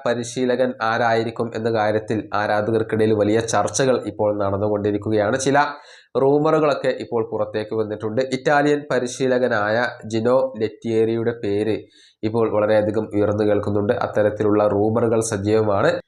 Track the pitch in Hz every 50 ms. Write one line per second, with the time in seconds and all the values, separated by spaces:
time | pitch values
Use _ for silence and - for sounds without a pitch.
0 | - 123 120 120 117 117 - 131 127 123 123 120 131 123 123 - 113 110 113 117
1 | 117 117 117 113 113 117 117 - 120 110 113 113 110 117 113 110 107 107 107 110
2 | 110 - 117 107 98 - - 104 104 104 107 104 107 107 113 110 110 - - 110
3 | 110 107 110 104 104 104 107 113 113 - - 104 104 107 104 - 139 135 123 113
4 | - 104 101 - 107 104 104 104 101 98 101 98 104 104 107 101 101 107 101 104
5 | 104 110 110 107 104 101 120 131 - 143 139 143 143 139 - - - - - -
6 | - _ - 123 131 139 143 147 151 156 156 156 151 147 135 - - 131 127 127
7 | 113 - 120 113 110 - 110 107 107 104 - 110 107 - 113 110 107 104 107 -
8 | - 107 107 117 131 131 131 127 - 160 147 143 147 147 147 147 143 - 135 127
9 | 123 123 - - 135 127 123 123 127 120 117 107 104 104 107 117 123 117 - -
10 | - 110 110 113 113 120 127 131 - 131 - 110 113 104 - - - 117 113 110
11 | 113 110 113 117 117 117 117 - - 104 101 101 107 110 104 90 - - _ -
12 | - _ _ _ - 110 107 117 113 107 101 104 104 104 110 107 104 110 101 110
13 | 104 - - 104 104 104 104 104 107 104 101 101 95 - 101 104 104 104 120 -
14 | - - - 107 104 107 104 - 107 104 104 107 104 104 101 101 104 110 110 117
15 | 113 113 113 110 110 - 110 98 98 104 107 113 110 104 101 98 117 160 175 -
16 | -